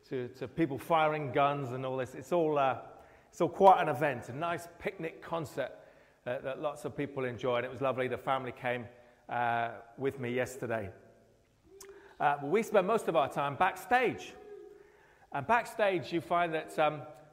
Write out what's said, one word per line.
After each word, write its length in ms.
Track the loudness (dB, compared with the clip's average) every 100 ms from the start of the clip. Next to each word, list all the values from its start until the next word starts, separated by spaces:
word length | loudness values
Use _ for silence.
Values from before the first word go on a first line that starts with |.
| -10
to, 220 | -8 -8
to 180 | -8 -8
people 300 | -2 -2 -2
firing 520 | 0 2 4 2 0
guns 380 | 4 4 2 -4
and 140 | -4 -4
all 120 | -4
this. 180 | -4 -8
It's 160 | 0
all, 260 | 2 4 4
uh, 200 | 2 0 -6 -18 -20 -20 _
it's 120 | 0
all 80 | 0
quite 320 | 8 10 10
an 80 | 6
event, 400 | 2 0 0 -6
a 40 |
nice 360 | -6 -4 -4 -8 -10
picnic 420 | -8 -6 -8 -10
concert, 500 | -6 -6 -6 -6 -6 -8 -20 -20 -20 _ -6
uh, 120 | -4
that 220 | -4 -4
lots 240 | -4 -4 -8
of 100 | -6
people 300 | -6 -4 -4
enjoyed. 400 | -2 0 0 0
It 60 |
was 100 | -2
lovely. 260 | -2 0 -2
The 100 | -2
family 360 | -2 -2 -2
came, 320 | -6 -4 -4 -6 -16 -20 _ -6
uh, 440 | -2 0 0 -2 -6 -16 -6
with 240 | -4 -4
me 120 | -4
yesterday. 560 | -2 -2 -4 -4 -4 -6 -12 -20 -20 _ _ _ _ _ -20 -20 -20 -16 0
Uh, 200 | 0 0
but 100 | 0
we 140 | 0
spend 240 | 2 2 4
most 220 | 2 2
of 80 | 2
our 100 | 2
time 280 | 0 -2 2
backstage. 760 | 0 0 0 2 2 -2 -8 -16 -18 -18 -18 -20 -20 -20 -20 _ -10
And 120 | -6 2
backstage, 680 | 2 2 0 2 2 -2
you 80 | -4
find 320 | 0 0 2
that, 260 | -2 -4 0
um, 220 | 2 0 -8 -16 -20